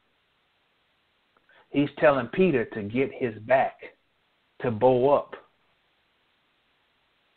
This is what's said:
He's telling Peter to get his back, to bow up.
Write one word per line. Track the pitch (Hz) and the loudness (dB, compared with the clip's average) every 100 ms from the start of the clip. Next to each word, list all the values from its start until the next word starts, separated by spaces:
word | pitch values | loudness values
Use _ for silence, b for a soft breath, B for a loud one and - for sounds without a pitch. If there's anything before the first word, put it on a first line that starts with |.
| _ _ _ _ _ _ _ _ _ _ _ _ _ _ b b b | _ _ _ _ _ _ _ _ _ _ _ _ _ _ b b b
He's | - 143 - | -2 -2 2
telling | 156 139 120 | 2 2 -2
Peter | - 185 135 | 0 2 2
to | 110 113 | -2 -6
get | 101 120 135 | -6 -4 -4
his | - 127 107 | -4 -8 -6
back, | 110 131 107 - - _ _ _ _ _ _ - | -2 0 0 -6 -20 _ _ _ _ _ _ -10
to | 127 | -6
bow | 110 127 127 131 | 0 2 4 4
up. | 139 - - - _ _ _ _ _ _ _ _ _ _ _ _ _ _ _ _ _ _ | 2 0 -16 -20 _ _ _ _ _ _ _ _ _ _ _ _ _ _ _ _ _ _